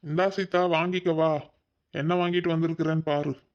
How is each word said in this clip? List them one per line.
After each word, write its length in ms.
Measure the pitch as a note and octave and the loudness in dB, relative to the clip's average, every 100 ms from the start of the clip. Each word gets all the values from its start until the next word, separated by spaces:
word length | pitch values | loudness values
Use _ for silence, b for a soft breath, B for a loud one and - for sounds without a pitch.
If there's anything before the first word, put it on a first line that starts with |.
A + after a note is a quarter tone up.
இந்தா 260 | D#3 D#3 F#3+ | -2 0 0
சீதா, 380 | G3 F#3 F3+ F3+ | 0 -2 0 2
வாங்கிக்க 480 | D#3+ F3 F3+ F3+ | 2 0 0 0
வா. 160 | D#3+ D#3+ D3+ - _ _ _ _ | 2 2 0 -6 _ _ _ _
என்ன 200 | D#3 D3+ | -4 0
வாங்கிட்டு 340 | F3+ F3 F3 F3 | 0 2 0 0
வந்திருக்கிறேன்னு 520 | D#3+ E3 E3 D#3 D#3+ | 0 0 0 0 0
பாரு. 320 | D#3 C#3+ D3 C3+ _ | 0 -2 -2 -6 _